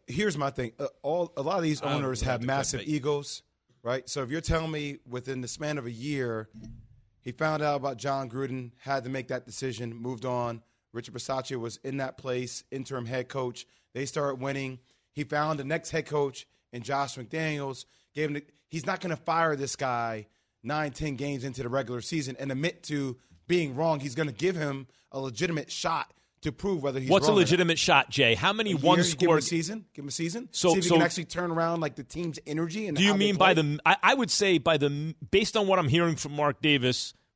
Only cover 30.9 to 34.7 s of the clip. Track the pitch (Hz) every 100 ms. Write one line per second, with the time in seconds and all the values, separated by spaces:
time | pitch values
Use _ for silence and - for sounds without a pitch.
30.9 | 165 170 180 156 170 180 165 165 170 151
31.9 | 143 120 160 170 127 151 151 170 208 208
32.9 | 151 202 196 202 185 185 165 147 147 156
33.9 | 190 196 269 220 - 196 165 165